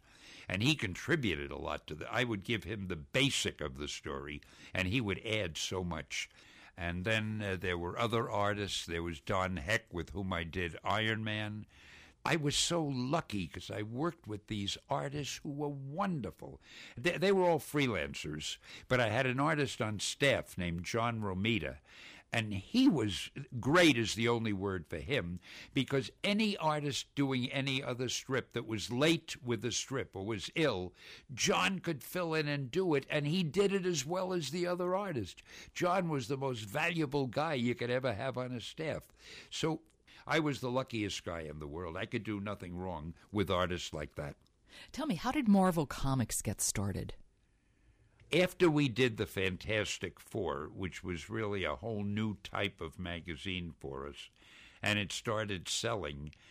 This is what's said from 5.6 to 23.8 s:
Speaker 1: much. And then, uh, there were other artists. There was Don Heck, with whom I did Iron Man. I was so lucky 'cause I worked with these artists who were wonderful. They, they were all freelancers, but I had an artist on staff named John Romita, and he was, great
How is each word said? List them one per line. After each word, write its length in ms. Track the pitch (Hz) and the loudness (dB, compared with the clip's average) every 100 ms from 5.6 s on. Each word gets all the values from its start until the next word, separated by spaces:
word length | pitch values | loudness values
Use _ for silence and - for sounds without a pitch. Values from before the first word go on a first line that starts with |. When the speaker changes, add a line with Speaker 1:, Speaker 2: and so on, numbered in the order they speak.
| - 95 90 | -4 -2 -2
Speaker 1:
much. 440 | 80 73 - - - - - - - | -4 -6 -8 -8 -12 -20 -20 -18 -6
And 280 | 87 87 95 | -4 -2 0
then, 360 | 110 110 107 | 0 0 -2
uh, 140 | 101 92 | -2 -2
there 200 | 92 87 | 0 -2
were 200 | 87 120 | -2 -2
other 320 | 120 117 - | 0 0 0
artists. 560 | 104 101 104 98 - - | 2 2 0 -2 -4 -4
There 180 | 82 | -4
was 180 | 85 80 | -4 -4
Don 340 | - 98 92 90 | -2 0 0 -2
Heck, 380 | 73 110 - | -2 -2 -2
with 160 | 85 76 | -6 -6
whom 240 | 87 95 | -6 -2
I 100 | 85 | -2
did 340 | 82 92 85 78 | -2 -2 -4 -4
Iron 400 | 98 101 110 110 | -2 0 0 0
Man. 420 | 107 107 107 107 - - - - - _ - | -2 -4 -4 -8 -12 -20 -20 -20 -20 _ -2
I 100 | 160 | 0
was 220 | 143 - | 2 2
so 260 | - 170 | 2 0
lucky 640 | 147 131 127 160 - 101 85 | 0 -2 0 -2 -2 -4 -4
'cause 240 | 92 - | -8 -8
I 120 | 104 | -6
worked 440 | 107 120 170 - 107 | -6 -2 -4 -4 -8
with 200 | 104 - | -10 -6
these 300 | 107 98 - - | -4 -4 -6 -4
artists 500 | 139 143 147 135 - | -4 -4 -6 -6 -8
who 80 | 160 | -8
were 180 | 143 147 | -4 -4
wonderful. 880 | 139 135 156 196 160 95 - 135 - - - - - | -6 -8 -4 -2 -2 -4 -8 -14 -16 -18 -20 -16 -2
They, 200 | 156 160 | -2 2
they 140 | 185 | 6
were 140 | 196 180 | 6 6
all 140 | 160 | 4
freelancers, 1000 | - 147 131 92 73 71 76 76 - - - - - | 2 2 4 2 0 -4 -6 -6 -6 -8 -12 -16 2
but 100 | 123 | 4
I 100 | 113 | 4
had 180 | 113 131 | 4 2
an 120 | 127 | 4
artist 400 | 147 151 131 - | 2 2 0 0
on 200 | 110 104 | -2 -2
staff 580 | - - 135 98 - - | -4 2 4 4 2 -2
named 260 | 87 85 87 | -2 -2 0
John 360 | 117 117 113 | 0 2 0
Romita, 560 | 104 92 107 110 69 73 - - - - - | -2 2 2 2 0 -6 -14 -20 -20 -20 -4
and 180 | 117 110 | -2 -2
he 380 | 98 - 240 269 | -4 0 6 6
was, 400 | 156 107 87 - - 143 120 | 6 4 0 -6 -10 -8 -2
great 360 | 110 175 | 4 8